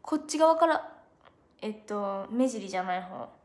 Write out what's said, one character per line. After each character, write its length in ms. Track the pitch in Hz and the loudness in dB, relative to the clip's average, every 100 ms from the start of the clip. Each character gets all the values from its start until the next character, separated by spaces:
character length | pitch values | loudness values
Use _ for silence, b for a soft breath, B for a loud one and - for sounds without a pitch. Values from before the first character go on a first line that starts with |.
こ 160 | - 302 | -2 -4
っ 80 | |
ち 140 | 302 302 | -2 4
側 180 | 320 320 | 6 6
か 100 | 330 | 4
ら、 240 | 311 - - _ _ - _ _ _ | 4 -2 -16 _ _ -20 _ _ _
え 80 | 214 | -10
っ 140 | 214 | -10
と、 420 | - 208 202 196 190 | -8 -4 -4 -4 -6
目 180 | 226 262 | 0 0
尻 180 | 226 196 | 0 -6
じ 120 | 185 | -4
ゃ 40 | |
な 140 | 185 180 | -2 -4
い 60 | |
方。 260 | 180 190 - - | -6 -12 -12 -16